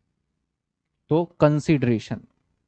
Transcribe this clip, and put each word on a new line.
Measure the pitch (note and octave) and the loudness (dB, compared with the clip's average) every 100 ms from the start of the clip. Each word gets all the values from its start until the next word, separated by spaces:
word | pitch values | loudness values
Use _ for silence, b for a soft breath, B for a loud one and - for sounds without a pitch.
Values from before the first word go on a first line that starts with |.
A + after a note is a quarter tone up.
| _ _ _ _ _ _ _ _ _ _ - | _ _ _ _ _ _ _ _ _ _ -4
तो | D#3 E3+ - | -2 -2 0
कंसीडरेशन | D3+ D3+ - D3+ B2 A2 - A2+ - _ _ _ | 2 2 0 0 2 -2 -4 -12 -14 _ _ _